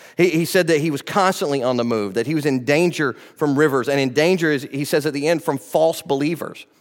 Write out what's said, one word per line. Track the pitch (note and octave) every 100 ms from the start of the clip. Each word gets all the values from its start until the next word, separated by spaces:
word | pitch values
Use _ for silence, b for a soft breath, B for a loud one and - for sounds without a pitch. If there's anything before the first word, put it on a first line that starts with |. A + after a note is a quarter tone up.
| B -
He, | F3+
he | D#3
said | E3 F#3+ E3
that | D#3
he | D#3+
was | C#3
constantly | - G3+ F#3 F#3 E3+ C#3
on | B2 B2
the |
move, | A#2+ A2+ G2+
that | G2 A#2
he |
was | D#3+
in | C#3+ C3 B2
danger | D3 F3 D#3 C#3+ - B -
from | D3+ C#3
rivers, | D#3 C3+ A#2+
and | C#3
in | C3
danger, | B2+ D#3+ F#3 E3
is, | C#3+ C#3
he | C3+
says | D3 D#3+ D3
at |
the | C#3 D3
end, | E3
from | D#3+ C#3
false | - D#3+ D#3+ D#3+
believers. | - C#3 D3 D#3 - - - b